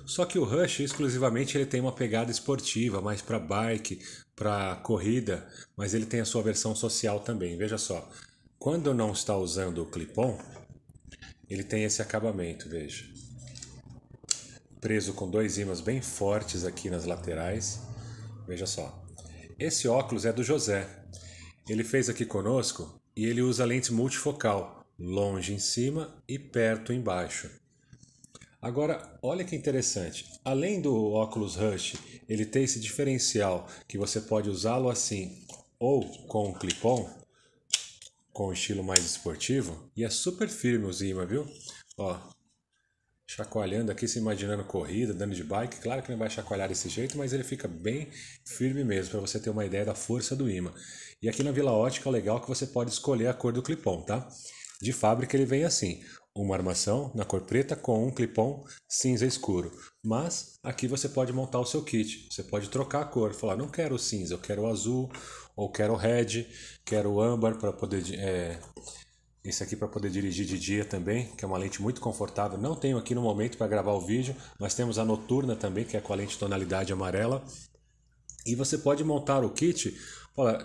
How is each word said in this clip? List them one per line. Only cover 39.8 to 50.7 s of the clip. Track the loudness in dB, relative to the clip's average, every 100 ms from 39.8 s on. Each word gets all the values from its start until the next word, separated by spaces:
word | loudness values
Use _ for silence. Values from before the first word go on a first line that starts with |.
| -8
e | -2
é | 0
super | 0 0 0 -2
firme | 2 2 4 2
os | -2
ímãs, | -2 0 0
viu? | 0 -2 -10 -16 -18 -14 -6
Ó, | -4 -4 -10 -20 _ _ _ _ _ _ _ _ -12
chacoalhando | -8 -4 -2 0 0 0
aqui, | -2 -2
se | 0
imaginando | 0 0 -2 -2
corrida, | -2 -4 -2 0 0
dando | 0 -2 -4
de |
bike. | -2 -2 -2 -4
Claro | -4 -4
que | -4
não | -2
vai | -2
chacoalhar | -4 -4 -2 0
desse | -2 -2
jeito, | -2 -2 -2
mas | -2
ele | -2
fica | -2 -6 -6
bem | -4 -2 -2 -4 -12 -16 -16
firme | -12 0 0 2
mesmo, | 2 2 0
pra | -2
você | -2 -2
ter | -2
uma | -2
ideia | 0 0
da | 0
força | -2 -2 -2 0
do | 0 0
ímã. | 0 -4